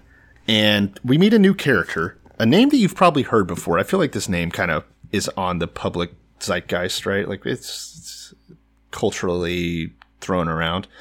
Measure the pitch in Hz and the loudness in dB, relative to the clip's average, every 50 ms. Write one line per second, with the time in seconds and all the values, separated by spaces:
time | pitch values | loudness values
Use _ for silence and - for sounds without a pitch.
0 | - _ _ _ _ _ _ _ _ - 113 110 107 107 104 104 101 98 - - | -10 _ _ _ _ _ _ _ _ 0 2 2 4 4 4 4 2 0 -2 -4
1 | - 123 131 151 185 214 233 226 196 190 196 196 - 147 131 95 82 - - 82 | -2 0 2 4 4 6 6 6 6 6 4 2 2 2 2 2 0 -2 -4 -4
2 | 82 87 - _ _ - _ - 113 113 131 190 247 285 294 277 214 170 - - | -6 -6 -6 _ _ -14 _ -2 2 4 6 6 6 6 4 4 2 2 2 4
3 | 190 175 156 143 123 - - 113 98 85 87 82 - - 85 85 101 - - 98 | 2 4 4 2 0 2 2 2 2 0 -2 -6 -2 0 0 0 0 0 0 0
4 | 98 - - 107 - - 95 87 85 82 85 - 98 87 80 76 - _ _ _ | 0 0 -2 -4 -4 -2 -2 -2 -2 -2 -2 -2 -2 0 0 -2 -4 _ _ _
5 | - - - 101 87 - - - 95 90 90 85 85 82 - - - 98 85 87 | -12 -4 -4 -4 -2 -4 -4 -4 -4 -4 -2 -4 -4 -6 -8 -6 -6 -6 -4 -4
6 | 87 85 - - _ _ _ - - - 95 90 85 - - 87 90 92 - - | -6 -6 -8 -16 _ _ _ -12 -6 -4 -4 -4 -4 -4 -4 -4 -2 -4 -6 -6
7 | - 95 98 98 101 - 98 98 - - 123 - - - - - - - - 165 | -4 -4 -2 -2 -2 -4 -6 -8 -6 -6 -6 -6 -8 -12 -14 -12 -14 -16 -18 -20
8 | - - - - - - - _ _ _ - _ _ _ _ _ _ _ - - | -18 -18 -18 -18 -18 -20 -20 _ _ _ -20 _ _ _ _ _ _ _ -8 -4
9 | - 107 - - - 95 87 90 87 85 90 87 87 85 85 85 82 80 - _ | -2 -2 -2 -2 -4 -2 -2 -2 -2 -2 -2 -2 -4 -4 -4 -4 -6 -8 -10 _
10 | - _ _ - - - 95 90 85 82 82 80 82 82 82 92 98 - _ - | -20 _ _ -14 -8 -4 -2 -2 -2 -2 -2 -2 -2 -2 -2 -4 -6 -8 _ -20